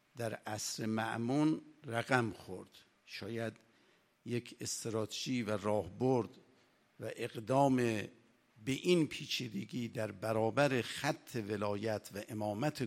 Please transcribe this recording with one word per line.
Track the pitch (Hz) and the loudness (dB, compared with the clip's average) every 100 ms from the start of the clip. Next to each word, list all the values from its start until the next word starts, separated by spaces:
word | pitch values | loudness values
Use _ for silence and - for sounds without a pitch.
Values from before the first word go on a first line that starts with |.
| _ - | _ -6
در | 113 | -6
عصر | 113 - 107 - - 113 | -6 -6 -4 -4 -4 -2
مأمون | 110 110 113 117 139 151 156 - - | -2 -2 -2 0 2 4 2 -4 -16
رقم | - 113 117 131 117 | -6 -4 2 2 2
خورد. | - - 95 98 - - _ - | -2 -10 -12 -12 -20 -20 _ -16
شاید | - 101 113 113 - _ _ _ _ _ _ - | -10 -8 -4 -6 -8 _ _ _ _ _ _ -4
یک | 120 120 - | -4 -4 -8
استراتژی | 117 - 123 107 104 - - 127 | -8 -6 -2 -2 -2 -4 -2 -2
و | 107 107 | 0 0
راهبرد | 104 104 95 98 127 131 101 - - _ _ _ _ - | 2 2 0 0 4 4 2 -6 -20 _ _ _ _ -12
و | 113 - | -10 -6
اقدام | 113 - 107 131 139 127 | -6 -6 2 6 6 6
به | 120 110 95 - _ _ _ - 110 | 4 2 -2 -10 _ _ _ -8 -4
این | 135 175 180 151 | 0 4 6 4
پیچیدگی | - 147 - 123 107 113 - 117 | 0 -6 -4 -4 -6 -6 -4 -4
در | 120 107 | -2 -4
برابر | 101 110 110 110 110 143 131 | -4 0 2 2 4 4 4
خط | 110 - 143 156 - 123 101 | 0 -2 -2 -2 -4 -6 -2
ولایت | 104 104 104 110 104 - | -2 0 0 0 -2 -4
و | 98 107 | -10 -8
امامت | 107 107 104 147 151 | -4 -2 0 -2 -2